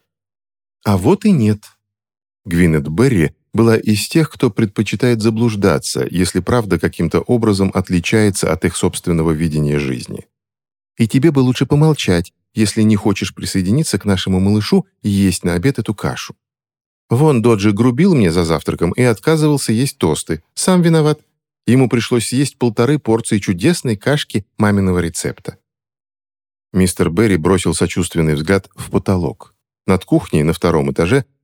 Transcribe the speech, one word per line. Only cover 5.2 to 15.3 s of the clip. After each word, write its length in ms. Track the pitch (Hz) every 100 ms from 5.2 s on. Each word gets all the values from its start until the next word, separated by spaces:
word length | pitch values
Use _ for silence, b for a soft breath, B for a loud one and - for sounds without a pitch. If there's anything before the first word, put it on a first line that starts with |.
заблуждаться, 880 | 110 110 120 104 95 71 - 67 64
если 300 | 85 90 -
правда 400 | 87 120 101 85
каким-то 400 | 104 - 82 -
образом 500 | - 120 110 95 95
отличается 800 | 95 - 90 - 113 107 90 -
от 140 | 82 87
их 100 | -
собственного 540 | 90 - - 82 80
видения 480 | 78 82 76 73 73
жизни. 480 | 67 62 - - - _ _ _ _ _ _ -
И 100 | 110
тебе 220 | 139 160
бы 120 | 139
лучше 260 | 127 123 135
помолчать, 680 | 143 156 147 - 87 85 _ _ -
если 260 | 104 110
не 140 | 107 104
хочешь 400 | 110 98 - -
присоединиться 640 | - 95 90 131 165 101
к 60 | 101
нашему 340 | 92 - 95
малышу 480 | 98 107 101 196 - _
и 60 | 107
есть 340 | 98 95